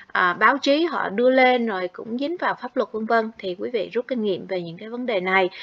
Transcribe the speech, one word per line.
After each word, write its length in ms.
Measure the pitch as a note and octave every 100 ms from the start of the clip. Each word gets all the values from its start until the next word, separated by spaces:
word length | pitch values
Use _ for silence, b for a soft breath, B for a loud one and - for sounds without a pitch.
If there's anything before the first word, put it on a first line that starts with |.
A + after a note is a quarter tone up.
| B
à, 260 | - F3+
báo 260 | F3 G#3+ C4+
chí 260 | C#4 C#4+
họ 240 | E4+ A#3 F3
đưa 220 | G3+ B3
lên 360 | C4 B3+ B3+ A#3
rồi 220 | F#3+ F#3
cũng 300 | - A3+ A#3+
dính 180 | C#4+ F4+
vào 140 | A#3+ -
pháp 140 | B3+ -
luật 160 | G#3+
vân 140 | A3 A3
vân. 240 | A#3 A3 -
Thì 180 | F#3+ F3+
quý 120 | G#3+
vị 200 | B3 F3
rút 140 | G3+ B3
kinh 140 | B3
nghiệm 240 | G#3+ E3+ F3+
về 160 | F#3+
những 140 | E3+ E3+
cái 100 | G#3+
vấn 180 | A#3+ B3
đề 140 | G#3
này. 300 | F#3 F#3+ F#3 B